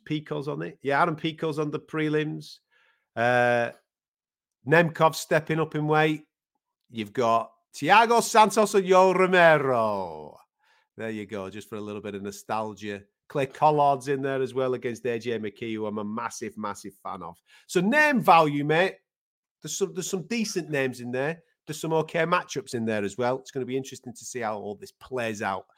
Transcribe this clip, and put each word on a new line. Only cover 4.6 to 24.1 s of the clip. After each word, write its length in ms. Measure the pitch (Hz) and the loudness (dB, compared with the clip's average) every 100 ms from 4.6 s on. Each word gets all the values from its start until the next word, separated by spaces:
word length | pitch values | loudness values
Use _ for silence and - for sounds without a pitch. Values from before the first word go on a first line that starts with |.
| 120 | 2
Nemkov 480 | 160 170 160 160 151 | 4 4 4 2 2
stepping 440 | - 160 156 160 | 0 0 0 -2
up 160 | 156 156 | -2 -2
in 120 | 151 | 0
weight. 360 | 156 156 151 - _ _ _ _ _ _ | 2 2 0 -8 _ _ _ _ _ _
You've 240 | 113 104 | -10 -8
got 380 | 113 117 113 110 _ _ - | 0 2 2 0 _ _ -6
Thiago 460 | 143 202 233 233 | 4 6 6 4
Santos 540 | 214 226 214 220 208 202 | 4 4 4 4 2 2
and 100 | 185 | 4
Yoel 300 | 185 190 180 | 6 6 4
Romero. 1200 | 185 185 165 151 135 123 110 101 90 78 73 - _ _ _ _ _ - | 4 8 8 6 4 0 0 -2 -6 -10 -16 -20 _ _ _ _ _ -12
There 120 | 113 | -10
you 160 | 110 98 | -8 -8
go, 240 | 104 95 | -8 -10
just 200 | 104 98 | -12 -14
for 60 | 107 | -12
a 60 | |
little 200 | 104 104 | -10 -10
bit 140 | 104 101 | -10 -10
of 60 | |
nostalgia. 840 | 101 98 - 110 107 98 104 101 _ _ _ | -10 -12 -6 -4 -4 -10 -12 -12 _ _ _
Clay 180 | 147 131 | -4 -4
Collard's 600 | - 151 151 143 139 123 | 2 2 4 2 2 -2
in 140 | 139 | -4
there 200 | 135 135 | -2 -4
as 120 | 131 | -4
well 200 | 123 131 | -2 -2
against 320 | 127 123 113 123 | -2 -6 -6 -6
A 140 | 117 | -4
J 180 | 117 113 | -4 -6
McKee, 340 | 107 - 117 | -6 -8 -8
who 120 | 110 107 | -6 -6
I'm 140 | 107 | -6
a 40 | |
massive, 540 | 104 110 117 - 110 107 | -6 -6 -8 -8 -12 -8
massive 360 | 104 98 101 - | -8 -8 -14 -14
fan 180 | 95 92 | -12 -12
of. 160 | 85 87 _ _ - | -14 -18 _ _ -4
So 120 | 185 | -2
name 420 | 185 294 302 262 | 2 2 4 2
value, 440 | 165 170 156 147 147 | 6 6 6 2 0
mate. 300 | 160 185 - _ _ _ _ _ _ | 2 2 -2 _ _ _ _ _ _
There's 160 | 160 - | -12 -6
some, 160 | 190 | -6
there's 160 | 165 170 | -6 -6
some 140 | 190 | -6
decent 460 | 160 233 214 185 156 | -4 -4 -2 -4 -4
names 300 | 143 131 117 | -2 -2 -4
in 120 | 123 | -8
there. 300 | 127 139 170 _ _ - | -4 -4 -6 _ _ -14
There's 120 | 151 | -8
some 140 | 160 | -2
okay 300 | 160 156 170 | -2 -2 -2
matchups 500 | 165 180 - 143 104 | 0 0 -2 -10 -8
in 120 | 120 113 | -6 -2
there 180 | 107 | -2
as 140 | 101 107 | -2 -2
well. 200 | 123 131 | -2 -2
It's 120 | - | -6
gonna 140 | 135 123 | -10 -6
be 120 | 131 | -6
interesting 360 | 131 127 123 | -8 -14 -16